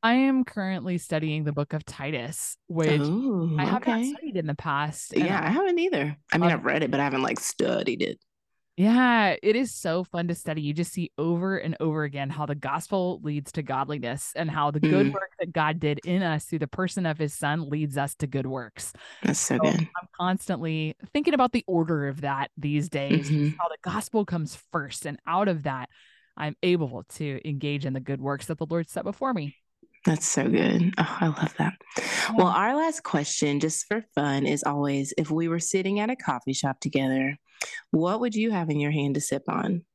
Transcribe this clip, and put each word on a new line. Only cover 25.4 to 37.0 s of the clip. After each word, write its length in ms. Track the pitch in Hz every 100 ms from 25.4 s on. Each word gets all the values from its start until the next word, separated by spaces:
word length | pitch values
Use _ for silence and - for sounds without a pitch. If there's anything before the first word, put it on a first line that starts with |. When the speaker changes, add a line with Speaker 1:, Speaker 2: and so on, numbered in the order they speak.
| 208
Speaker 1:
of 160 | 165
that, 260 | 143 131 123 _ - _ _ -
I'm 200 | 151 -
able 420 | 185 175 147 120 -
to 360 | - 151 135 -
engage 360 | 143 147 143
in 80 | 139
the 80 | 135
good 220 | 127 135
works 240 | 135 139 -
that 100 | 160
the 80 | 156
Lord 220 | 170 160
set 160 | -
before 300 | 196 202 262
me. 220 | 233 147 - _ _ - _ -
Speaker 2:
That's 200 | 156 -
so 220 | - -
good. 460 | - - - 175 185
Oh, 180 | 160 -
I 60 | 165
love 260 | 147 160 -
that. 160 | - - - - - - - 220
Well, 120 | -
Speaker 1:
Yeah. 60 |
Speaker 2:
our 200 | 110 208
last 300 | 277 320 320
question, 560 | - 156 147 - 151 143
just 260 | 156 156 -
for 160 | 214 220 -
fun, 300 | 143 139 139
is 180 | 147
always, 480 | - 143 143 139 139 -
if 140 | 151
we 160 | 156 165
were 140 | 165
sitting 400 | 165 196 185 202
at 100 | 214
a 60 | 262
coffee 380 | - 127 -
shop 260 | 135 139 -
together, 560 | 151 139